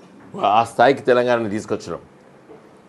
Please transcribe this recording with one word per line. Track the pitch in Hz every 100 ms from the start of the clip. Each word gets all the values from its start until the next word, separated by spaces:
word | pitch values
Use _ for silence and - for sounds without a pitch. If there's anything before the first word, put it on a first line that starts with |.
| - - - 101 98 107
ఆ | 120
స్థాయికి | - 123 127 127
తెలంగాణను | 123 123 120 107
తీసుకొచ్చినాం. | 104 - 104 87 78 - - - - - - - -